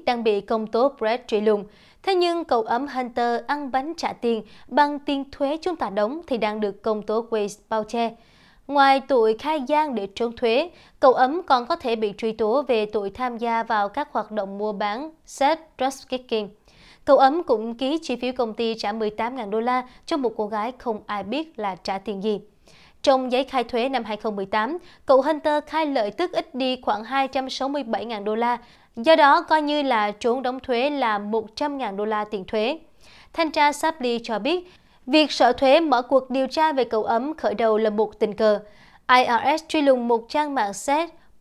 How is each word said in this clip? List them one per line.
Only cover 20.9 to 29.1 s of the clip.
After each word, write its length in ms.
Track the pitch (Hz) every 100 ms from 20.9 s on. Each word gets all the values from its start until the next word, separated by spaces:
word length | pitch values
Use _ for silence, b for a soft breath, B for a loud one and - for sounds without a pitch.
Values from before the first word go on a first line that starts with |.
| 214 -
ai 180 | 208
biết 360 | 190 262 320 -
là 160 | 202 180
trả 220 | - 190
tiền 260 | 208 196
gì. 180 | 214 202 - _ b b b _
Trong 300 | 294 262 254
giấy 120 | 247
khai 200 | 277 262
thuế 260 | 240 240 262
năm 140 | 262
hai 140 | 214 214
không 180 | 226 202
mười 100 | 196
tám, 320 | 214 226 349 B B -
cậu 160 | 262
Hunter 420 | 277 302 302 302 294
khai 180 | 311 311
lợi 260 | 269 208
tức 200 | 208 349
ít 240 | 339 330 247
đi 240 | 254 254
khoảng 220 | 247 208
hai 240 | 226 269 269
trăm 220 | 269 262
sáu 200 | - 269
mươi 140 | 285
bảy 220 | 233 202 220
ngàn 180 | 214
đô 120 | 202 220
la, 220 | 240 233 B B B -
do 200 | 233